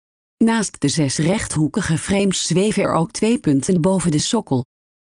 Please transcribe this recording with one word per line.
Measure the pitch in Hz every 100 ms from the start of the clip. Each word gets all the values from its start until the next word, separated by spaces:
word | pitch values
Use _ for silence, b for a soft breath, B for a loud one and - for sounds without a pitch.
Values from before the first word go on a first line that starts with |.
| _ _ _ -
Naast | 226 226 202 -
de | 139
zes | 156 143 -
rechthoekige | 156 208 - 151 151 226 170 160
frames | - 196 202 180 -
zweven | 170 214 196
er | 151
ook | 160 165
twee | - 214 240
punten | - 135 131 175
boven | 175 190 170
de | 151
sokkel. | - 233 - 131 - _ _ _ _